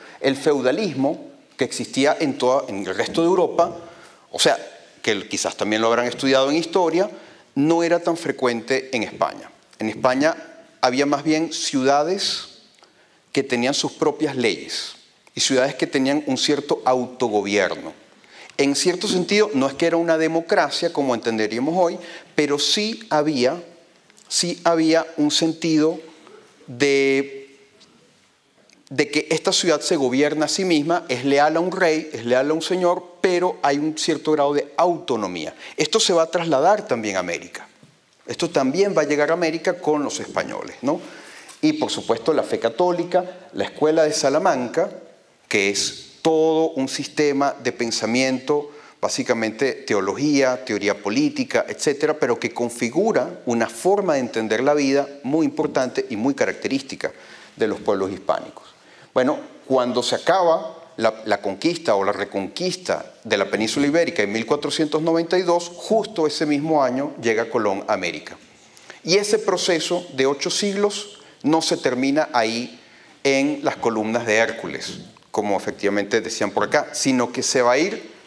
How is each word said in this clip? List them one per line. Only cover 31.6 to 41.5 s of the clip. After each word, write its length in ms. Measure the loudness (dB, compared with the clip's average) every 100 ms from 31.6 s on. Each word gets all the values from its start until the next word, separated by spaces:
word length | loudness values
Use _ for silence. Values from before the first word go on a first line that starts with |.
un 120 | 0
rey, 380 | 2 2 2 -2
es 140 | -6 2
leal 240 | 2 4
a 20 |
un 80 | 0
señor, 420 | -2 0 2 0 -4 -2
pero 340 | 0 2 0 0
hay 160 | 0 2
un 180 | -2 -2
cierto 360 | -2 0 0
grado 200 | 2 2
de 220 | 0 -2 0
autonomía. 800 | 0 0 -2 -2 -2 -4 -8 -12 -10 -4
Esto 200 | 0 2
se 140 | 2
va 120 | 2
a 60 | 2
trasladar 560 | 0 0 4 4 2 0
también 300 | -4 -2 -2
a 40 |
América. 460 | -2 -6 -8 -16 -20 _ -20 _ _ _ -12
Esto 240 | -6 -2
también 440 | 0 0 2 2
va 80 | 2
a 40 | 2
llegar 240 | 2 2
a 20 |
América 460 | 2 0 -2 -2 -2
con 260 | 0 0
los 160 | -2 -6
españoles, 560 | -6 -6 -6 -8 -10 -6
¿no? 180 | -4 -4 -6 -18 -20 -20 -20